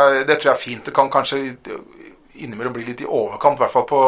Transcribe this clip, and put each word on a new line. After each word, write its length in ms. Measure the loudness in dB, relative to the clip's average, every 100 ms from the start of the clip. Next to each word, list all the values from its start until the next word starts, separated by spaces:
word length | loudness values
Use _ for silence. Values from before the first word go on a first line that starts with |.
| 6
jeg, 120 | 4 2
det 120 | 2
tror 120 | 2
jeg 40 | 0
er 80 |
fint. 200 | -2 -8
Det 100 | -4
kan 160 | 0 2
kanskje 460 | 2 0 -4 -6 -12 -14 -14 -16 -20 -20 -20 _ -16
innimellom 320 | -14 -8 -8
bli 120 | -8 -10
litt 160 | -10
i 40 | -4
overkant, 520 | -2 -2 0 0 2
i 60 |
hvert 100 | 0
fall 100 | 0
på 160 | 0 4